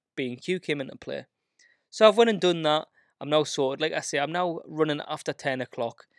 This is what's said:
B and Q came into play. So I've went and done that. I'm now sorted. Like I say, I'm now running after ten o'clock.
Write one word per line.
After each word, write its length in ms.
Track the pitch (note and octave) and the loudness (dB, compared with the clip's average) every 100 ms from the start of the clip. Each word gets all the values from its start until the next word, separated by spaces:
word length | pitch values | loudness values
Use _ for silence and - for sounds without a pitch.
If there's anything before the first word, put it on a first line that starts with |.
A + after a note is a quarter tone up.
| _ - | _ -6
B 120 | C3 | -6
and 120 | B2 | -6
Q 200 | - F#3 | -6 -6
came 200 | - D3 | -2 -4
into 160 | C3+ - | -4 -12
play. 300 | - C#3 - _ _ _ _ _ _ | -10 -10 -10 _ _ _ _ _ _
So 180 | - A3 | 6 6
I've 80 | G3+ | 8
went 140 | A#3 | 4
and 100 | G3+ | 4
done 220 | F3+ E3+ | 2 2
that. 260 | D#3 D3+ - _ _ - | 2 0 -2 _ _ -12
I'm 100 | C#3 | 0
now 140 | D3+ | 2
sorted. 360 | D3 - C3+ C3+ | 2 0 -2 0
Like 120 | D#3 | -2
I 80 | D#3+ | -4
say, 180 | - D3 | -4 -4
I'm 140 | C#3+ | -2
now 280 | F3 F3+ E3 | -2 -4 -4
running 360 | - D#3 D#3 D3 - | -6 0 0 0 -4
after 240 | D3+ - | -8 -6
ten 280 | C#3+ C#3+ C3 | -6 -4 -4
o'clock. 460 | B2 - A#2 - - | -4 -6 -6 -8 -20